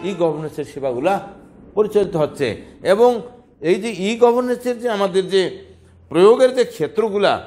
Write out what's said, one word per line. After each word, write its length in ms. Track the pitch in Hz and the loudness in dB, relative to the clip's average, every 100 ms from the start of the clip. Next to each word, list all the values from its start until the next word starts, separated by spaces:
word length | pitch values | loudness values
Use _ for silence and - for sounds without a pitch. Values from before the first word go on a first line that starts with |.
ই 80 | 170 190 | -6 -2
গভর্নেন্সের 480 | 170 151 156 151 143 | -2 -2 -8 -10 -12
সেবাগুলা 420 | - 135 120 156 196 - - - - - - | -6 -6 -2 -2 -2 -6 -20 -20 -20 -10 -2
পরিচালিত 400 | 208 208 196 170 | 0 0 0 0
হচ্ছে। 320 | 147 - 131 98 - - - | -2 -2 -4 -4 -12 -8 0
এবং 180 | 190 240 240 - - _ _ | 4 4 2 -6 -20 _ _
এই 160 | 156 190 | -2 0
যে 60 | 220 180 190 | -2 -4 -4
ই 20 | 233 | 2
গভর্নেন্সের 600 | 240 240 247 240 247 240 | 2 2 -2 -4 -4 -4
যে 80 | 240 | -4
আমাদের 340 | 208 196 185 180 | -2 0 0 0
যে 120 | 190 175 127 - - _ _ _ | 0 0 -6 -20 -20 _ _ _
প্রয়োগের 400 | 156 196 240 254 254 | 4 6 6 4 2
যে 80 | 233 | -2
ক্ষেত্রগুলা 680 | - 147 - 220 196 190 110 | -2 -4 -2 -2 0 0 0